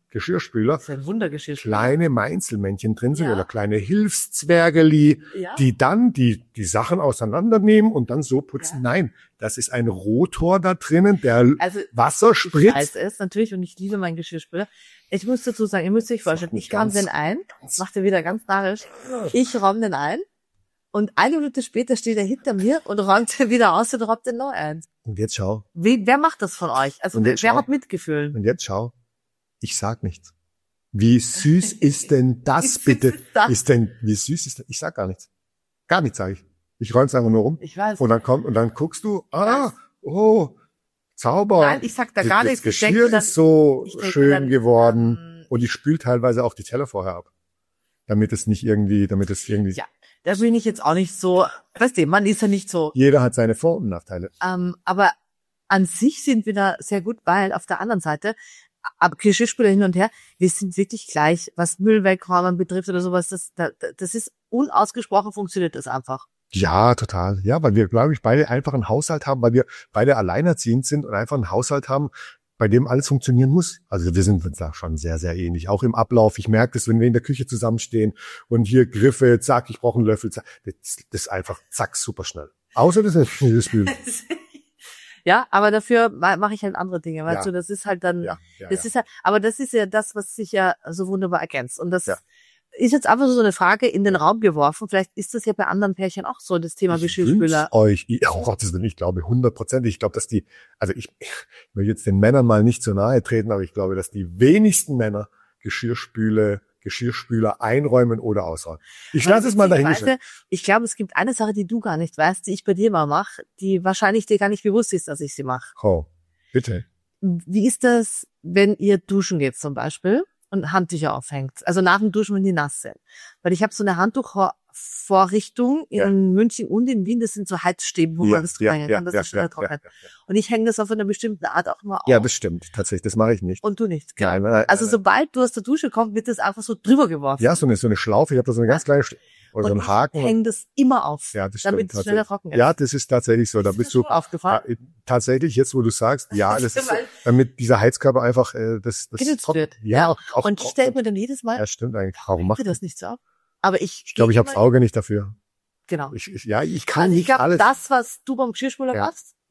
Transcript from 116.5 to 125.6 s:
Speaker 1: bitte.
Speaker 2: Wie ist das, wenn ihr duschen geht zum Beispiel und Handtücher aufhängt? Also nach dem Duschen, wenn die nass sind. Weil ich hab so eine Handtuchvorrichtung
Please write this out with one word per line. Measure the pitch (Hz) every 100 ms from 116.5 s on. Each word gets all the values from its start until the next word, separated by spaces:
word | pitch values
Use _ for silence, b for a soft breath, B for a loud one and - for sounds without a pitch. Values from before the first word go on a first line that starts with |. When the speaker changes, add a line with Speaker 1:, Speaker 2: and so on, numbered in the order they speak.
Speaker 1:
bitte. | - 117 90 - _ _ -
Speaker 2:
Wie | 196 170 165 202 254
ist | - 247
das, | 240 220 - - _
wenn | 165 185 202 208
ihr | 196 196
duschen | - 196 180 170
geht | 135 -
zum | 147
Beispiel | 131 139 - 180 254 392 _ -
und | 196 147
Handtücher | 185 170 165 151 131
aufhängt? | - 139 135 - -
Also | 180
nach | 180 196
dem | 214
Duschen, | 208 202 202
wenn |
die | 190
nass | 165 147 -
sind. | - - _ B B B
Weil | 175
ich | 180
hab | 214
so | - 202
eine | 175
Handtuchvorrichtung | 208 269 - 202 190 - _ - - - - 190 185 208 - -